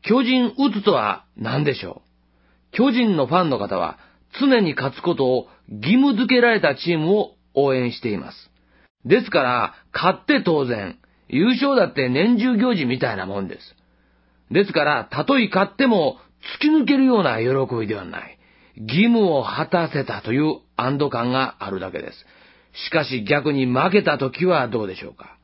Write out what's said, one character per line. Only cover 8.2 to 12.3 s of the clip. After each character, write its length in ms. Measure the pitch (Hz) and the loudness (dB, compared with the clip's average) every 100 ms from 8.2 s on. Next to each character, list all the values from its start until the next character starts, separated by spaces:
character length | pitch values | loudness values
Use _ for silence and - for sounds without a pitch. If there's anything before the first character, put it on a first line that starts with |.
| 67 | -8
す。 60 | - - _ _ _ _ _ | -18 -20 _ _ _ _ _
で 200 | 117 208 | 2 2
す 80 | - | 2
か 100 | 165 | 0
ら、 320 | 131 123 104 - _ | 2 0 -2 -6 _
勝 220 | - 175 190 | -2 0 -2
っ 40 | - | 0
て 180 | 285 | 0
当 220 | 180 156 131 | 2 0 0
然、 340 | 117 98 - _ _ _ | -4 -6 -12 _ _ _
優 260 | 131 208 | 0 2
勝 220 | 247 277 269 | 2 2 2
だ 100 | 170 | 2
っ 80 | |
て 140 | - 127 | 0 0
年 300 | 127 202 | 2 2